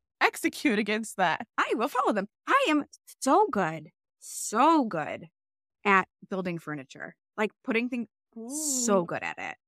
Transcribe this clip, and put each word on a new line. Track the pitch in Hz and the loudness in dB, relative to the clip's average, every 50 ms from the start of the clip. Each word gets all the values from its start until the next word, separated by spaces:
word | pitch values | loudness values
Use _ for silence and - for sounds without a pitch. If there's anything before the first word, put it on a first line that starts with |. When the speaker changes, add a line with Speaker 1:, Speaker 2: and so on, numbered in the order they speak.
| _ _ _ - | _ _ _ 0
Speaker 1:
execute | - - - - - 320 - - - 302 202 254 | 0 0 0 0 -4 -6 -4 -2 0 2 2 2
against | 233 202 214 220 220 - - | 0 0 -2 -4 -4 -6 -2
that. | - 185 165 156 - - - _ - | 0 0 0 0 -2 -4 -6 _ -4
Speaker 2:
I | 359 508 427 | -2 0 0
will | 254 214 294 | -2 -2 -2
follow | - 494 539 403 240 | -2 0 0 0 0
them. | 208 190 - _ _ _ | 0 -2 -4 _ _ _
I | - 359 539 554 330 | 2 2 4 4 4
am | 302 294 - - - - _ - - - | 2 2 0 -2 -10 -20 _ -20 -16 -6
so | - 262 285 370 427 392 | 0 2 4 4 4 4
good, | 254 202 185 156 160 165 156 160 _ _ _ _ _ _ | 2 0 -2 -2 -2 -6 -10 -16 _ _ _ _ _ _
so | - - - - - - 208 220 269 311 330 311 254 | -20 -16 -12 -10 -8 -4 2 4 6 6 6 6 4
good | 220 180 160 147 - - - - 160 _ _ _ _ _ _ _ _ _ _ - | 2 -2 -4 -4 -6 -8 -10 -12 -16 _ _ _ _ _ _ _ _ _ _ 0
at | 208 196 190 180 - _ _ - - | 4 4 4 2 0 _ _ -14 -8
building | 202 190 185 185 170 165 | -6 -6 -4 -4 -6 -6
furniture. | - 156 151 147 131 - - - 147 170 - _ _ _ _ | -8 -8 -10 -10 -12 -14 -16 -14 -14 -14 -16 _ _ _ _
Like, | - 214 202 - _ _ | -2 -2 -2 -4 _ _
putting | - 240 226 240 247 | -2 -2 0 0 -2
things, | 262 240 220 - _ _ _ _ - 226 220 233 277 302 311 294 269 254 240 | -4 -6 -6 -8 _ _ _ _ -18 -16 -14 -10 -8 -6 -4 -4 -2 -2 0
so | 233 202 190 | 2 2 2
Speaker 1:
Ooh. | 170 | 2
Speaker 2:
good | 165 160 - - | 0 -4 -6 -6
at | 82 78 - | -8 -8 -8
it. | 95 82 - - _ | -10 -10 -12 -14 _